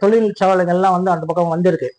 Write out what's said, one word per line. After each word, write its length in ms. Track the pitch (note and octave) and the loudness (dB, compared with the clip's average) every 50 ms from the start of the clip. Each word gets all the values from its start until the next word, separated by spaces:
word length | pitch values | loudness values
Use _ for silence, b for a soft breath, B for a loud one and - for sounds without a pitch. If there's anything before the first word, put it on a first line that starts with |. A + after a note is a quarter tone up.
| G3 | 2
தொழிற்சாலைகள்லாம் 840 | G#3 A3+ A3+ A3 G#3 G3+ - G3 F#3+ F#3+ F#3 F3 F3 F3 F3+ F#3+ F#3+ | 2 2 2 2 0 -2 0 0 2 2 2 0 0 0 0 2 2
வந்து 200 | F3+ F3+ F#3 F#3+ | 0 0 0 -2
அந்த 160 | E3+ D#3+ D#3+ | -2 -2 -4
பக்கம் 220 | D#3+ E3 F3+ E3+ E3+ | -4 -2 -2 -2 -2
வந்திருக்கு. 460 | E3 F3 F3 F3+ E3 - C3+ B2 - | -2 0 0 0 0 -2 -4 -8 -12